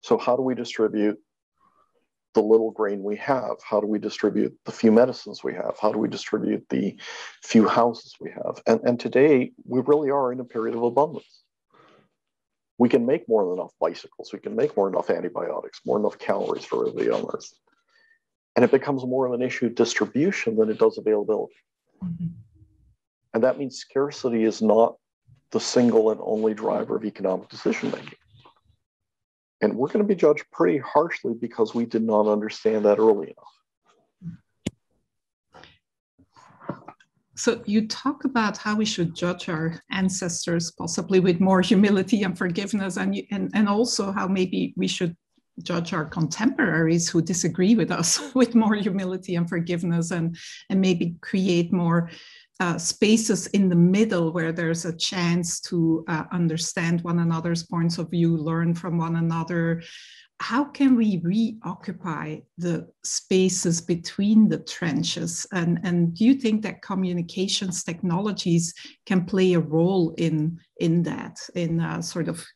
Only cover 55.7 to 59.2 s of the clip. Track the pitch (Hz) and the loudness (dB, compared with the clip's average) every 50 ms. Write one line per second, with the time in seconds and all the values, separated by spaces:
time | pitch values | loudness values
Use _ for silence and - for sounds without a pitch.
55.7 | - 175 165 160 160 160 160 - 165 156 - - - 180 175 165 160 165 165 - | -2 0 2 2 2 0 -2 -4 -4 -6 -4 -4 -2 0 0 0 0 -2 -6 -6
56.7 | - - 170 165 170 170 170 170 170 170 170 170 165 160 160 170 170 165 - - | -4 -4 -2 0 0 -2 -2 -2 -2 0 0 0 0 -2 -2 -2 -4 -4 -4 -6
57.7 | - 170 165 170 170 - 170 160 - 170 170 165 165 160 147 160 165 165 170 170 | -4 -2 -2 -2 -2 -4 -6 -4 0 0 2 2 2 0 -2 -4 -2 -2 0 -2
58.7 | 170 170 - 185 165 170 165 165 170 165 | -2 -2 -4 -4 -4 -2 -2 -2 -2 -2